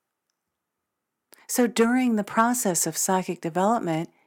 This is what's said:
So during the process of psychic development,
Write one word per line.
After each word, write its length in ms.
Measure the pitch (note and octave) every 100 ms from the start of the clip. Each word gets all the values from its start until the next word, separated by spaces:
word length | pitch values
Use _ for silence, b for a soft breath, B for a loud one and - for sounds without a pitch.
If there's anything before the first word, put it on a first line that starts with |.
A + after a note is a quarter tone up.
| _ _ _ _ _ _ _ _ _ _ _ _ _ B -
So 180 | - A#3+
during 500 | - A3+ B3+ B3+ A3
the 80 |
process 640 | G3+ - A#3 B3 G3+ E3 E3
of 100 | -
psychic 460 | - F#3+ F3+ E3+
development, 680 | E3+ E3 G3 A#3+ E3+ D#3+ E3 b